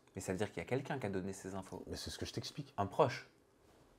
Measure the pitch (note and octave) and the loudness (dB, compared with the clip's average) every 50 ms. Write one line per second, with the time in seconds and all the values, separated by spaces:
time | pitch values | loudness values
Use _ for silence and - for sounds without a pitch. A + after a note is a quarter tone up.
0 | - - - G2 - - F#2+ F2+ G#2+ - - E2+ E2 - B2 C3+ C3+ - D#3 C3 | -18 -10 -8 -6 0 0 2 2 2 0 0 -4 0 2 2 2 2 0 -2 0
1 | G#2+ G2+ G2 F#2+ F2+ G2 F#2+ - - F#2+ F#2+ F#2+ F#2 - F2+ F#2 - - F2 E2+ | 0 0 0 0 0 -2 -4 -4 -6 -6 -6 -6 -6 -6 -8 -8 -6 -6 -6 -6
2 | - - - - F#2 - - - - - - - - - - - G2+ F#2+ - - | -6 -6 -4 -4 -4 -4 -4 -4 -6 -6 -6 -8 -10 -8 0 0 0 2 6 6
3 | D3+ B2 - - - - - - - _ _ _ - - - - - - - | 6 6 6 0 -6 -12 -18 -20 -20 _ _ _ -20 -20 -20 -20 -20 -20 -20